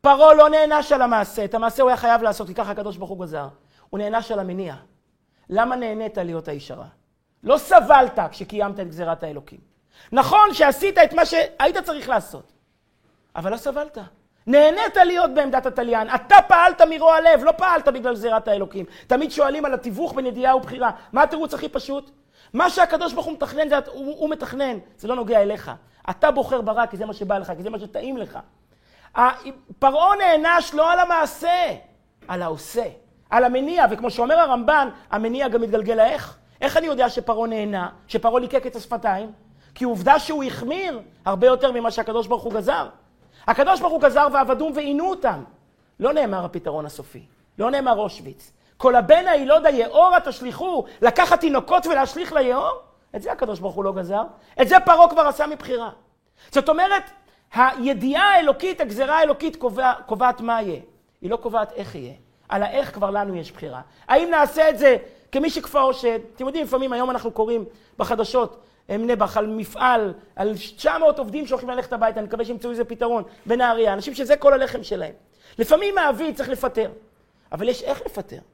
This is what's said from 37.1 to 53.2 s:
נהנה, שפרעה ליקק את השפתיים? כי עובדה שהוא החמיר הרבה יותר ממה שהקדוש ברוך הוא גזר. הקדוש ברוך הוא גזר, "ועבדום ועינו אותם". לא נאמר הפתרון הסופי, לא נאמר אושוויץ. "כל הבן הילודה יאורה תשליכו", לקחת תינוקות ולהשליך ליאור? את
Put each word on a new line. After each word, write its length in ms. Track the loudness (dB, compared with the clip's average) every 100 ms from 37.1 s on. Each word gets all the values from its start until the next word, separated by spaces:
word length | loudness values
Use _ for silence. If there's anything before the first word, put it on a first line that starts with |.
| -2 -4 -4 -2
נהנה, 400 | -4 -4 -6 -8 -12 _
שפרעה 320 | -2 0 0
ליקק 260 | -2 -4 -4
את 100 | -12
השפתיים? 560 | -10 -6 -4 -4 -6 -16 _ _ _
כי 100 | -8
עובדה 340 | -6 -2 2 2
שהוא 260 | 2 -6
החמיר 560 | -6 -8 -8 -6 -8 -10 -16 _
הרבה 220 | -6 2 4
יותר 260 | 4 0
ממה 180 | -2 -4
שהקדוש 360 | -4 -4 -4 -2
ברוך 160 | -4
הוא 100 | -4
גזר. 340 | -6 -4 -4 -6 -14 _ _ _ _ -4
הקדוש 340 | 0 2 2
ברוך 120 | 0
הוא 80 | 2
גזר, 280 | 2 4 2
"ועבדום 400 | 2 0 -2 -2
ועינו 360 | -4 -4 -4 -4
אותם". 340 | -2 -4 -4 -12 _ _ _ _ _
לא 120 | -2
נאמר 320 | 0 -2 -4
הפתרון 420 | -8 -10 -8 -8 -10
הסופי, 360 | -16 -20 -20 _ _ _ -6
לא 120 | -4
נאמר 280 | -2 0 -2
אושוויץ. 540 | -2 -8 -20 -20 -20 _ _ _
"כל 200 | 4 4
הבן 320 | 6 6 6
הילודה 420 | 0 4 4 6
יאורה 500 | 2 2 6 6 6
תשליכו", 640 | 0 -10 -10 -8 -4 -4 -6 0
לקחת 380 | 2 4 2 2
תינוקות 460 | 2 -2 0 0 2
ולהשליך 460 | 0 0 -4 -4
ליאור? 480 | 0 0 0 -2 -6 -14 _ _
את 60 | -12